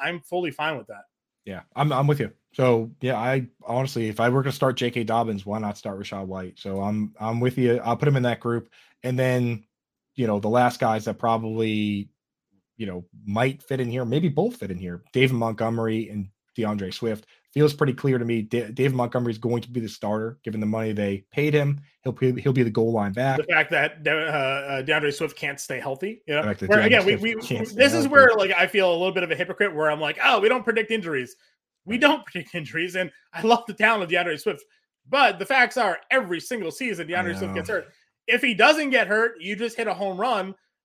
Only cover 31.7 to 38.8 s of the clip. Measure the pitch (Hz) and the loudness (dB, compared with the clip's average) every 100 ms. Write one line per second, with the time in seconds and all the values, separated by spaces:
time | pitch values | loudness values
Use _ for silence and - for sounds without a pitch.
31.7 | _ 180 233 285 302 - 175 - 175 147 | _ -6 2 4 2 -4 -12 -8 -10 -6
32.7 | 160 180 185 180 _ _ 208 220 233 226 | -4 -4 -4 -6 _ _ -4 2 2 2
33.7 | 196 214 220 170 175 175 151 214 156 - | 0 2 2 2 0 0 -2 -4 -6 -12
34.7 | _ _ _ - 277 240 175 190 269 247 | _ _ _ -2 4 4 2 0 2 2
35.7 | 247 202 160 - 262 185 165 - 233 165 | 2 0 -2 0 0 0 -6 -6 -6 -6
36.7 | - 247 175 156 175 185 190 190 185 196 | -6 -6 -4 -4 -2 -2 -4 -4 -6 -4
37.7 | 190 - _ _ _ - 240 262 196 262 | -6 -6 _ _ _ 0 0 2 4 6
38.7 | 311 | 6